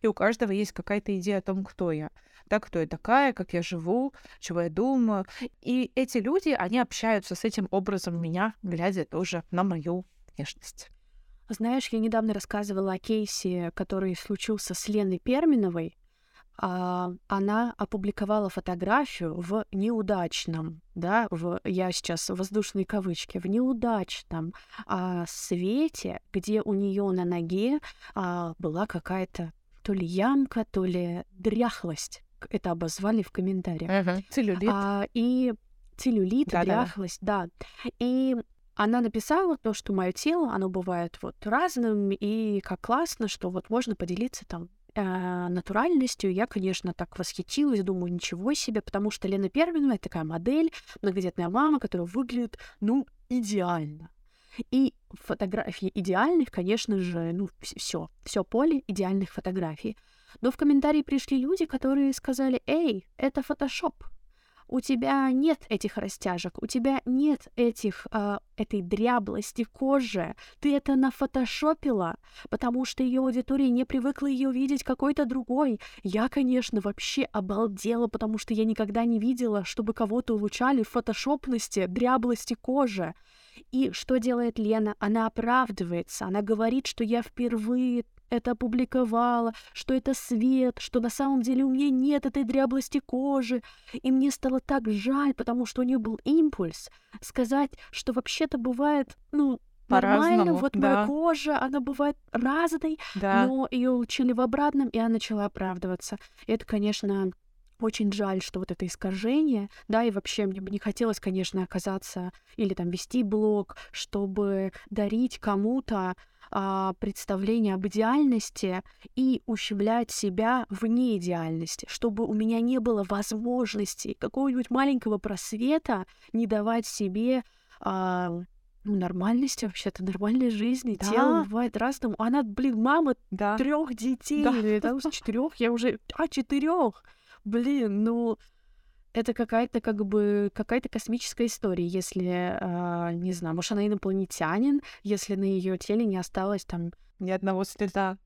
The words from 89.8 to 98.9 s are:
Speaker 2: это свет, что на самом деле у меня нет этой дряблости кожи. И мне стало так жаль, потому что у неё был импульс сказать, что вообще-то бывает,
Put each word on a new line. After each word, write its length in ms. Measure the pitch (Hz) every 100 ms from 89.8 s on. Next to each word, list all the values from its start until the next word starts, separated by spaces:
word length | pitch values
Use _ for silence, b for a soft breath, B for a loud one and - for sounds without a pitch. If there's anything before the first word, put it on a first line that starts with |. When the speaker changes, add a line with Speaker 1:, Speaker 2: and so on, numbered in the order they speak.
| -
Speaker 2:
это 200 | 262 269 269
свет, 640 | - 233 247 262 254 -
что 220 | - 247
на 80 | 233
самом 300 | - 269 269
деле 200 | 233 254 269
у 40 |
меня 180 | 262 285
нет 340 | 262 269 285 269
этой 180 | 277 233
дряблости 540 | 262 269 269 - 285
кожи. 600 | - 247 277 277 233 247 B B B 240
И 80 | 262
мне 200 | 262 277
стало 280 | 262 262 262
так 280 | - 277 220
жаль, 420 | 208 214 277 285 262
потому 300 | 254 240 233
что 140 | -
у 40 | 254
неё 140 | 262
был 200 | 220 220 -
импульс 640 | 311 311 - 170 - - B B B
сказать, 500 | - - 240 269 285 - B
что 220 | - -
вообще-то 440 | 240 - - 311 269
бывает, 600 | 240 247 294